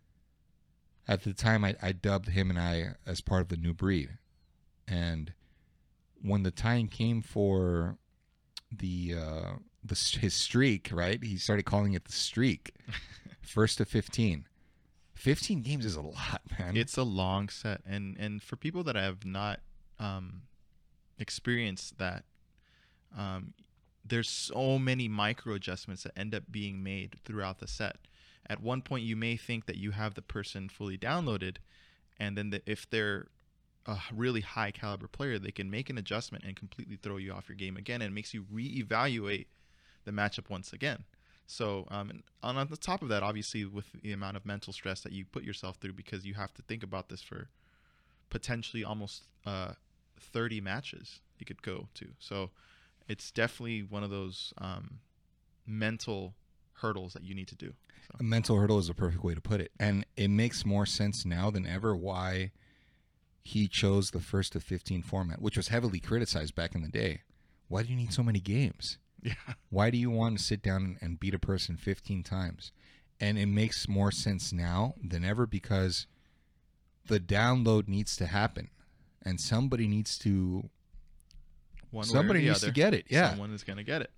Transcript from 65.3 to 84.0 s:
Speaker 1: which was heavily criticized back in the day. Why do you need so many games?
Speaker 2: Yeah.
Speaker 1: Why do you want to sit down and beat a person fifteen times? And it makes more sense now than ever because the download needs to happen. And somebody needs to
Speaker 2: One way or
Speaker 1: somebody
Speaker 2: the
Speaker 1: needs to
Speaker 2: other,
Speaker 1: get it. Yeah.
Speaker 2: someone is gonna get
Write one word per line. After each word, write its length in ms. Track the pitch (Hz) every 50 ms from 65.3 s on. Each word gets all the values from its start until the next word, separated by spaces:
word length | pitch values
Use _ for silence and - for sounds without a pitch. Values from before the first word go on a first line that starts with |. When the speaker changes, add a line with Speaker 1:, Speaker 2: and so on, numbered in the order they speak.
| 80 -
Speaker 1:
which 160 | - 104 - 104
was 100 | 95 -
heavily 320 | 117 120 120 113 92 87
criticized 540 | - - 113 117 120 - - 82 78 76 -
back 200 | - 82 85 -
in 60 | 90
the 80 | 80 78
day. 320 | - - 107 92 76 - - _ _ _ _ _ _ _ _ -
Why 140 | 87 101
do 80 | 113 117
you 60 | 127
need 180 | 123 120 113 -
so 80 | 127
many 180 | 120 117 110 98
games? 560 | 90 95 101 127 143 98 - - - - - - _ _ _ -
Speaker 2:
Yeah. 120 | - 113 98 - - - 117 - _ -
Speaker 1:
Why 180 | - 95 104 117
do 80 | 123
you 140 | 120 120 123
want 280 | 113 113 113 117 110 98
to 60 | -
sit 180 | - 110 101
down 360 | - 101 95 95 95 92 90 -
and 200 | - 85 85 80
beat 140 | 95 95 95
a 40 | 90
person 380 | - - 95 92 - - 85
fifteen 460 | - - 98 98 - - - 98 92
times? 500 | 85 - 92 95 92 85 82 80 - - - _ - - - - _ _ _ -
And 180 | 104 104 107 104
it 80 | 101
makes 420 | 101 101 104 110 110 - - - -
more 220 | 101 98 98 101
sense 420 | 95 - - 107 98 92 - -
now 420 | 92 85 87 85 87 92 110 131 156 -
than 220 | - 87 92 82 87
ever 220 | 95 107 117 123
because 600 | 110 110 95 - - 107 95 92 92 87 - - - _ _ _ _ _ _ _ _ _ _ _ _ _ _ _ _ _ _ _
the 140 | - 113 101
download 680 | 90 87 104 101 113 120 127 127 117 113 110 107 101 101
needs 280 | 98 101 104 - -
to 100 | - 92
happen. 440 | 80 95 101 107 113 - - - - - - - _ _ _ - - _ _
And 180 | - 92 90 87
somebody 480 | - - 107 113 131 135 127 117 113 104
needs 300 | 104 107 104 - - -
to 500 | - 104 98 95 92 92 90 95 - - - _ _ _ - - - - - - - - - - - - - - - - - - - -
Speaker 2:
One 120 | - 110
way 0 |
or 20 | -
Speaker 1:
somebody 360 | - 117 135 165 214 202 170
Speaker 2:
the 60 | 151 131
Speaker 1:
needs 120 | 107 98
to 60 | 107
Speaker 2:
other, 80 | 135 123
Speaker 1:
get 180 | 135 160 208
it. 140 | 202 87 - -
Yeah. 220 | 123 156 180 117
Speaker 2:
someone 240 | - 101 101 107 107
is 100 | 104 -
gonna 200 | - 98 104 104
get 180 | 120 143 160